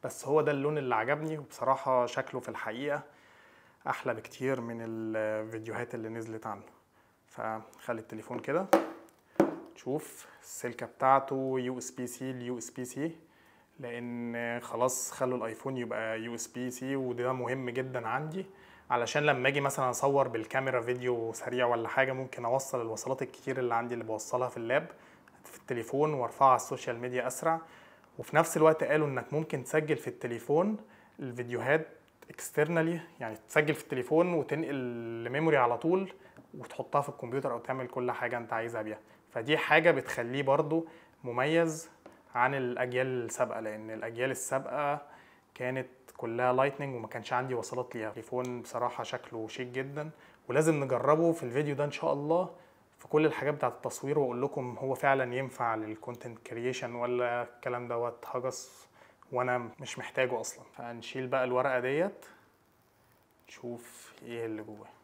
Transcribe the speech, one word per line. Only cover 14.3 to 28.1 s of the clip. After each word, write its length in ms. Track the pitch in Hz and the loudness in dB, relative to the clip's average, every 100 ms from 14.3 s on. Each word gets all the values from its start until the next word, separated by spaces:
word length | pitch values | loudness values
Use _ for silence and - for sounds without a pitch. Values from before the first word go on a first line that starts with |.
| 117 117 120 | -4 -2 -4
خلاص 500 | 120 117 127 127 - | -6 0 2 0 -6
خلوا 260 | - 127 127 | -2 -2 0
الايفون 400 | 113 110 135 131 | -4 -6 -6 -4
يبقى 440 | 120 110 113 110 | -4 -4 -2 -4
يو 140 | 113 117 | -6 -8
اس 120 | - | -8
بي 240 | 123 127 | -6 -6
سي، 240 | 123 131 139 | -6 -4 -2
وده 380 | 131 120 123 | -2 0 0
مهم 360 | 131 120 131 123 | 0 -2 -2 -2
جدًا 380 | 120 131 127 113 | -4 -2 -4 -2
عندي، 380 | 123 156 175 190 - - - - | -2 -2 -6 -8 -12 -20 -20 -2
علشان 340 | 123 117 147 | 0 2 2
لما 240 | 147 135 131 | 4 6 4
اجي 140 | 143 | 4
مثلًا 280 | 139 139 131 | 0 2 0
اصور 380 | 120 139 139 135 | 2 4 4 4
بالكاميرا 540 | 117 110 139 135 123 | 0 -2 0 2 0
فيديو 520 | 117 123 123 120 113 | 0 0 2 0 0
سريع 320 | 110 - 123 123 | -4 -4 2 4
ولا 220 | 120 113 | 4 2
حاجه، 240 | - 131 | 2 2
ممكن 340 | 131 131 - 117 | 2 -4 -4 0
اوصل 360 | 131 135 127 | 0 0 -4
الوصلات 400 | 113 110 - 131 | -2 -4 -2 -2
الكتير 380 | 127 - - 131 | -4 -6 -4 -2
اللي 160 | 123 117 | 2 2
عندي 180 | 120 | 0
اللي 120 | 120 110 | -4 -4
بوصلها 440 | 107 - 123 127 | -6 -2 0 0
في 80 | 120 | -2
اللاب 300 | 113 135 165 - - - - - | 2 2 0 -14 -20 -20 -20 -20
في 140 | - - | -20 -20
التليفون 560 | - 123 113 135 151 | -6 -4 -2 2 2
وارفعها 360 | 147 117 - 139 | 2 -2 6 8
على 60 | 131 | 8
السوشيال 440 | - 131 - 117 | 4 -6 -4 -4
ميديا 280 | 123 123 120 | -2 -2 -2
اسرع. 320 | - 160 165 - - - - - | 0 0 0 -4 -20 -20 -20 -20